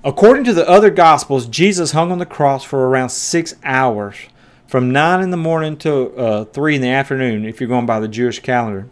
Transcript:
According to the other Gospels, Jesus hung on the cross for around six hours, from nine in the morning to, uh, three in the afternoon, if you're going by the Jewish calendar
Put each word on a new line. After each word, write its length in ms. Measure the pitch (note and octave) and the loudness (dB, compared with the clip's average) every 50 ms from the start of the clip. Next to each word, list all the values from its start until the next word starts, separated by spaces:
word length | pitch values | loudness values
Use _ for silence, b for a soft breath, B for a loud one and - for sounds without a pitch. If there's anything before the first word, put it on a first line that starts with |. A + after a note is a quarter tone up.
| - | -6
According 400 | C#3+ C#3 - G3 A3 C4+ C#4 C4 | -6 0 4 6 6 6 6 2
to 80 | A#3+ G3+ | 0 2
the 160 | E3+ D#3+ - | 2 4 6
other 200 | F3+ G3+ G#3+ G3+ | 6 6 6 6
Gospels, 580 | E3 F3+ E3+ E3 D#3 C#3+ - - C#3 C3 A#2 | 4 6 6 6 4 4 0 -2 -4 -4 -4
Jesus 440 | A#2 A2+ - E3+ G#3 G3 F3+ E3+ C3+ | -4 -2 0 0 2 2 0 -4 -2
hung 200 | D3 D#3 E3+ F3 | 0 -2 -2 -2
on 80 | F#3 F3+ | -2 -6
the 60 | F3 | -8
cross 380 | - - - D3+ C#3 C#3 C3 - | -10 -4 0 0 0 0 -2 -6
for 240 | - - C3+ B2+ | -6 -2 0 0
around 220 | B2+ C3 C3 B2+ B2 | 2 2 0 -2 -4
six 460 | - - - - - E3+ E3 E3+ - _ - | -6 -8 -6 -2 -2 -4 -4 -4 -12 _ -6
hours, 520 | C#3+ C3 C3 C3 B2 A2 G#2 G#2 G2+ - - - - b b b b b b b | -2 0 0 0 0 0 -2 -8 -10 -12 -16 -20 -20 b b b b b b b
from 260 | _ - C3 B2 B2 | _ -2 0 0 0
nine 300 | B2+ C#3+ D3+ E3+ F#3 F#3 | 0 0 2 2 0 0
in 100 | F#3+ F#3 | -2 -2
the 60 | F3+ | -4
morning 380 | E3+ D#3+ D#3+ E3 D#3+ D#3 D#3 D3+ | -4 -2 -2 -2 -2 -2 -6 -8
to, 380 | C#3+ - D#3+ D3 C3+ B2+ - - | -6 -4 -2 -2 -2 -2 -4 -4
uh, 300 | C3 B2 A2+ G#2+ G#2 G#2+ | -4 -2 -2 -2 -2 -4
three 300 | G#2+ - C#3 D3 D#3 D3 | -8 -6 -4 -2 0 0
in 60 | C3+ | 0
the 60 | B2+ | 0
afternoon, 560 | B2 C3 C3+ C3+ - C#3 C3 C3 B2 A2 G#2 G#2+ | 0 0 -2 -2 -2 -4 -2 -2 -2 -2 -4 -6
if 160 | G#2+ A2 - | -8 -8 -8
you're 80 | C3 | -6
going 180 | A2+ B2 B2 A#2+ | -2 -2 -2 0
by 140 | A#2+ A2+ A2 | 0 -2 -2
the 80 | A2 | -2
Jewish 320 | A2 G#2 A#2 B2 A#2+ A2 - | -6 -4 -2 -2 -2 -2 -6
calendar 480 | - - B2+ B2 A#2 A2 G2+ F#2+ G2+ B2 | -4 -2 -2 -2 -2 -2 -8 -10 -12 -14